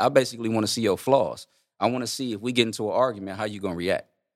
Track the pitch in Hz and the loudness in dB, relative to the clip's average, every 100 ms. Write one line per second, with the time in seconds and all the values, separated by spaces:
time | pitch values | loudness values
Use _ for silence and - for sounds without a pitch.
0 | 123 139 127 117 113 110 104 - 107 90 | 4 4 2 0 0 0 0 2 2 2
1 | - 135 85 - - _ _ - 107 127 | 4 2 2 -4 -14 _ _ -2 -2 0
2 | 117 - 127 104 120 123 113 107 107 92 | -6 -6 -6 -6 -2 0 0 0 -2 0
3 | 131 104 98 95 107 104 95 85 90 90 | 0 -2 -8 -6 -6 -6 -6 -2 -2 -2
4 | - _ _ | -4 _ _